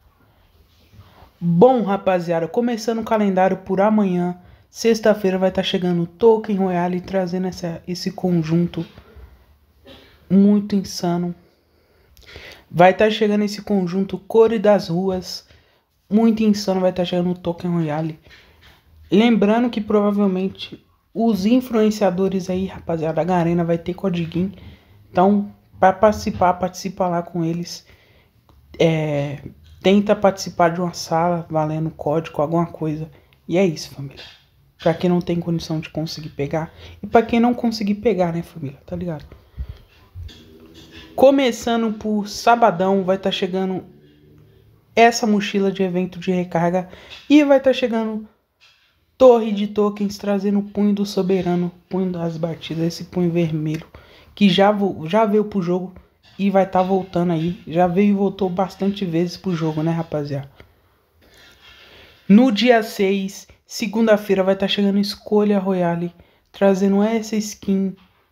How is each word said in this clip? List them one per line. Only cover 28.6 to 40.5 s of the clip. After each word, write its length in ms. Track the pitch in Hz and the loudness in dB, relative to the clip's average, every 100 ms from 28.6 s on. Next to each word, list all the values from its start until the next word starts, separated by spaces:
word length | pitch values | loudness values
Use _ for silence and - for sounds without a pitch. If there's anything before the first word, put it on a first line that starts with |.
| _ - | _ 0
É, 640 | 160 160 156 147 143 143 - - - - | 0 2 -2 -4 -6 -8 -16 -20 -20 -4
tenta 360 | 180 202 208 202 | 2 4 4 2
participar 540 | 202 190 - 170 170 | 0 -2 -6 0 0
de 120 | 170 | 0
uma 120 | 180 | -6
sala 520 | 170 - 165 175 175 160 | -6 -4 -2 0 -2 -4
valendo 440 | 156 156 156 160 | -4 -2 -4 -6
código, 500 | - - 156 160 - | -6 -4 -4 -4 -4
alguma 240 | 147 170 165 | -2 -2 -2
coisa. 420 | - 160 151 160 - _ _ - | -4 -6 -6 -10 -16 _ _ -4
E 120 | 170 | 0
é 60 | 190 | 0
isso, 260 | 151 - | -2 -8
família. 320 | - 139 - - - _ _ _ _ | -14 -14 -16 -20 -20 _ _ _ _
Pra 140 | 170 165 | -2 0
quem 120 | 180 | 0
não 140 | 175 | 0
tem 180 | 175 170 | 0 -4
condição 400 | 170 170 - 160 | -4 -4 -4 -8
de 120 | 160 | -8
conseguir 380 | - 160 - 151 | -8 -8 -10 -12
pegar. 440 | - 143 160 160 - - - | -8 -6 -6 -8 -12 -20 -16
E 40 | 208 | 0
pra 160 | 233 | 2
quem 180 | 226 233 | 2 2
não 140 | 240 | 0
conseguir 420 | 240 240 220 202 202 | 0 -4 -4 -4 -2
pegar, 380 | 233 185 175 | -2 0 -2
né, 80 | 170 | -4
família? 380 | 170 170 135 139 - | -8 -12 -14 -14 -12
Tá 80 | 180 | -10
ligado? 280 | 180 151 - - _ - - - - _ _ - - - - | -8 -10 -12 -20 _ -14 -14 -14 -20 _ _ -18 -18 -18 -20